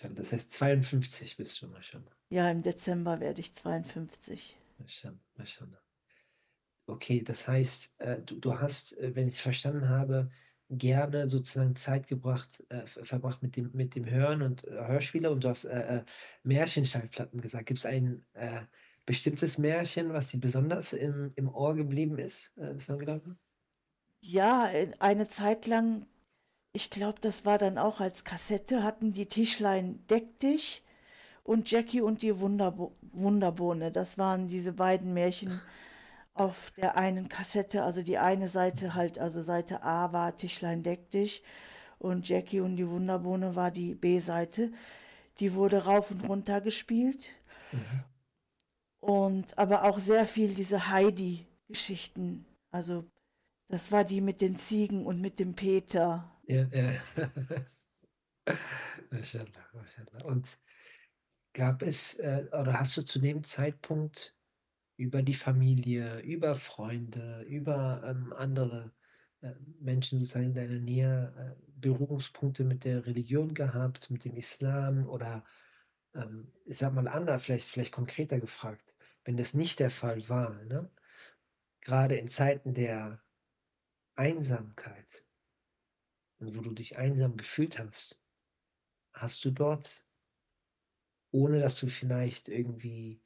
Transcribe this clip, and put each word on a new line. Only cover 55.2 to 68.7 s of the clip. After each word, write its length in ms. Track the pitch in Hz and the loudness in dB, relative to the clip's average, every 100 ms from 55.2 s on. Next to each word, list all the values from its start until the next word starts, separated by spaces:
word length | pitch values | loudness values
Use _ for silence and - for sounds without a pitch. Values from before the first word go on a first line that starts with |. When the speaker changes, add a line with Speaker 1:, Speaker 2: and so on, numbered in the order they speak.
| 190 - | -2 -2
Speaker 2:
dem 160 | 185 175 | -2 0
Peter. 760 | 190 190 185 185 170 170 170 - - | 2 2 4 2 4 2 -4 -12 0
Speaker 1:
Ja, 160 | 131 131 | 2 2
ja. 220 | 131 123 127 - - | 2 2 0 -6 -6
<laughs> 1400 | 143 - 131 - 131 _ _ _ _ _ _ _ - - - - - - - | -6 -4 -6 -6 -8 _ _ _ _ _ _ _ -2 -2 -4 -10 -10 -12 -10
Maschallah, 560 | 123 - 120 113 - - | -10 -8 -10 -12 -16 -20
Maschallah. 500 | 120 101 - 110 - 151 | -20 -20 -20 -20 -14 -4
Und 320 | 127 127 - _ - - - _ _ _ _ _ | -2 -4 -10 _ -20 -20 -20 _ _ _ _ _
gab 280 | - 127 127 | -2 0 2
es, 340 | 170 143 - - | 0 -2 -4 -4
äh, 320 | 147 139 139 | -2 -2 -2
oder 280 | 147 131 127 | -2 2 2
hast 160 | 131 - | 2 -2
du 60 | |
zu 180 | 135 135 | -2 0
dem 240 | 139 147 | 0 0
Zeitpunkt 920 | 147 - 147 143 - 156 151 - - _ _ _ _ _ _ - | -4 -2 -2 -2 -4 -4 -4 -8 -18 _ _ _ _ _ _ -8
über 260 | 127 135 | -2 0
die 120 | 135 | 0
Familie, 880 | 139 - 131 131 127 123 120 117 113 | 0 2 6 6 6 4 0 -2 -6
über 340 | 123 165 160 135 | -6 0 0 0
Freunde, 840 | - - 107 120 117 120 117 113 | -4 -8 -6 -6 -6 -8 -10 -10
über, 600 | 113 143 143 143 131 127 123 | -8 -6 -2 0 0 -2 -4
ähm, 260 | 127 123 | -6 -6
andere, 600 | 127 135 135 123 | -6 -2 0 0